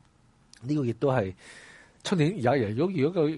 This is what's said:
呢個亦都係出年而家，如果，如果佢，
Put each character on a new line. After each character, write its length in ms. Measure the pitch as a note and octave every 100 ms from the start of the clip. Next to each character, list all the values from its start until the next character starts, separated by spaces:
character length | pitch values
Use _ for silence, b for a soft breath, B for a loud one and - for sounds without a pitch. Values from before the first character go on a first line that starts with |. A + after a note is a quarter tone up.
| _ _ _ _ _ -
呢 120 | A#2+
個 100 | D3+ A#2+
亦 60 |
都 180 | A#2 C#3+
係 220 | B2+ F#2+ F2+ B B B B B B
出 140 | - F#3
年 180 | D3 G3+
而 20 |
家， 140 | A#2+
如 320 | C#3 G#2 A2 F3+
果， 80 | F#3
如 160 | C#3+
果 100 | F#3+
佢， 140 | D3